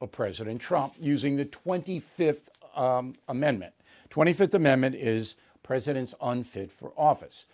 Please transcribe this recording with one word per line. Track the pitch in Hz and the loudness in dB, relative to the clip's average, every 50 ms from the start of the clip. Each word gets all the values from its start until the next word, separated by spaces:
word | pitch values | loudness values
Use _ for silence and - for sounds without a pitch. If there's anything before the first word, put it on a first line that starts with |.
of | 127 - - | -12 -12 -6
President | - 117 98 87 - 110 107 113 120 | -6 -6 -6 -4 -6 -8 -8 -8 -8
Trump | - - 180 156 135 143 - - | -4 -2 0 0 0 -2 -6 -6
using | 165 143 143 127 123 143 139 | -2 0 0 0 0 0 0
the | 139 143 | -2 -4
twenty-fifth, | 143 - - - 175 180 180 - 190 185 160 - - - - 170 156 143 147 _ - _ _ - 135 - | -6 -8 -12 -6 -4 -4 -4 -4 -6 -8 -8 -8 -12 -4 0 2 2 2 0 _ -20 _ _ -20 -14 -6
um, | 147 127 127 123 123 127 127 135 - _ - | -2 0 2 2 0 -2 -4 -12 -14 _ -6
Amendment. | 131 127 147 147 123 98 90 82 _ _ _ _ - - _ - | -4 0 2 2 0 0 -4 -10 _ _ _ _ -20 -20 _ -8
Twenty-fifth | - 151 156 175 170 180 196 - - | 2 4 4 4 6 4 2 4 4
Amendment | 185 160 143 131 131 131 135 131 | 4 6 6 6 6 4 0 0
is | - 135 117 110 113 110 - - _ _ _ _ _ _ | -2 0 0 0 0 -2 -4 -10 _ _ _ _ _ _
presidents | - 131 131 104 143 139 131 127 - - - 139 | -4 -4 -4 -2 -2 -4 -4 -4 -6 -10 -6 -4
unfit | 123 123 123 120 - - 101 98 95 | -4 -2 -4 -4 -6 -10 -10 -10 -10
for | - _ - - - | -12 _ -18 -14 -4
office. | 156 151 151 135 - 82 - - - - _ | 2 4 4 4 2 -2 -18 -20 -20 -20 _